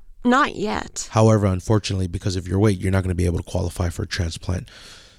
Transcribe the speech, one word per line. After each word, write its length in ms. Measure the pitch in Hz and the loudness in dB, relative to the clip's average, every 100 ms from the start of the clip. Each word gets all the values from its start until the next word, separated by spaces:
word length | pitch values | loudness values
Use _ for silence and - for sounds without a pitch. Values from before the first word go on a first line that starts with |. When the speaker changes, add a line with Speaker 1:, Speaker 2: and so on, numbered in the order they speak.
| - - | -16 -4
Speaker 1:
not 320 | 247 254 294 - | 2 4 2 -2
yet. 540 | 208 214 - - - | -6 -6 -8 -10 -2
Speaker 2:
However, 360 | 113 110 110 101 | 4 6 6 2
unfortunately, 600 | 90 - 110 - 95 92 | 0 0 0 0 -4 -4
because 280 | 92 104 92 | -4 -4 -4
of 120 | 87 | -2
your 120 | 95 | 2
weight, 200 | 107 92 | 4 2
you're 120 | 95 | 0
not 120 | 95 | 0
gonna 120 | 92 87 | 0 0
be 100 | 87 | 0
able 140 | 85 | 0
to 40 | |
qualify 460 | - 90 87 - 90 | -2 -4 -2 -2 -4
for 140 | - | -4
a 40 | 90 | -6
transplant. 640 | - 82 - - 92 - - - - - | -4 -4 -6 -6 -6 -8 -18 -20 -20 -20